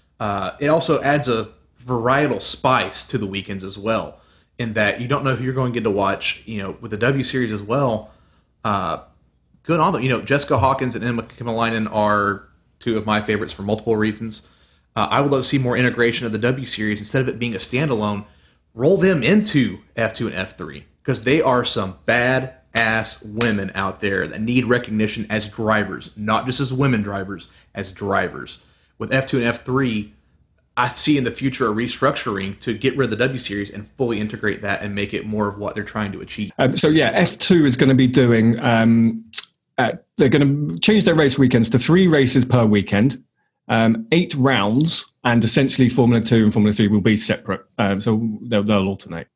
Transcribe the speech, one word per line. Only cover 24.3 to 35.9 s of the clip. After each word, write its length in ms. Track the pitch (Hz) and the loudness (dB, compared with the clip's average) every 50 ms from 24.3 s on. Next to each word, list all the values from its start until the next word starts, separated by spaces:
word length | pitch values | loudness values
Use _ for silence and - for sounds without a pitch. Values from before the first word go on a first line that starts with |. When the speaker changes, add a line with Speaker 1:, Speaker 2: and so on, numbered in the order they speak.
| - - | -6 -6
Speaker 1:
need 260 | 110 117 123 127 113 | -4 -2 0 0 2
recognition 600 | 110 123 120 - - 107 107 107 104 - 117 107 - | 2 0 0 -2 -4 -2 -2 -2 -2 -4 -6 -6 -4
as 180 | 107 110 104 104 | -4 -6 -6 -6
drivers, 600 | - - 110 107 110 107 101 95 85 62 - - - | -8 -4 0 2 2 2 0 -2 -6 -12 -14 -16 -14
not 300 | 107 104 107 110 - - | -8 -4 -2 -2 -2 -2
just 140 | 127 123 - | -2 -4 -4
as 120 | 135 120 | -4 -2
women 300 | 131 127 139 135 123 107 | -2 0 2 2 2 0
drivers, 460 | 101 101 98 98 95 95 98 82 - - _ _ _ _ - | -2 -2 -4 -6 -6 -8 -10 -14 -14 -20 _ _ _ _ -10
as 180 | 101 95 - | -10 -10 -10
drivers. 680 | - - 104 98 98 98 92 85 - - - - - - _ _ _ _ _ _ _ - | -10 -8 -4 -2 0 0 -2 -2 -6 -10 -14 -16 -18 -20 _ _ _ _ _ _ _ -10
With 120 | 113 - | -6 -2
F 140 | 131 135 131 | 0 -2 0
two 120 | - - | 0 -2
and 100 | 131 117 | 0 0
F 180 | 117 117 - - | 0 -2 -4 -4
three, 480 | 131 127 135 135 123 110 107 101 - - _ _ _ _ _ _ _ _ _ _ _ - | -2 0 0 0 0 -2 -4 -6 -8 -14 _ _ _ _ _ _ _ _ _ _ _ -4
I 140 | 120 123 123 | -2 -2 -2
see 300 | - - - 147 151 139 | -2 -4 0 0 0 2
in 40 | 123 | 0
the 60 | 117 | -2
future 420 | - - 135 135 127 - 131 110 | -4 -4 -4 -4 -2 -2 -2 0
a 20 | 104 | 0
restructuring 840 | 110 120 117 - - 131 131 - - - 120 101 98 95 98 101 - | -2 -4 -4 -4 0 0 0 0 -2 -4 -4 -4 -4 -4 -6 -8 -8
to 120 | - 123 110 | -6 -6 -4
get 240 | 110 - 131 - | -2 -2 -2 0
rid 80 | 143 131 | 0 -2
of 60 | 107 | 0
the 40 | 107 104 123 | 0 0 -2
W 160 | 135 131 123 | -2 -2 -4
Series 300 | - - 101 101 101 98 | -8 -6 -6 -6 -6 -8
and 180 | - 104 104 - _ | -10 -14 -16 -12 _
fully 240 | - 131 117 117 107 | -4 -2 -2 -2 -2
integrate 440 | 107 107 120 110 - 104 - - 101 | -4 -4 -6 -4 -4 -4 -4 -4 -4
that 180 | 101 98 - | -6 -6 -4
and 140 | 101 104 101 | -6 -6 -4
make 180 | 101 101 101 - | -4 -4 -4 -4
it 100 | 95 - | -6 -6
more 240 | 107 107 107 104 | -4 -2 -2 -2
of 120 | 101 101 101 | -2 -4 -6
what 160 | 101 98 - | -8 -6 -6
they're 80 | 107 101 | -6 -8
trying 280 | - | -6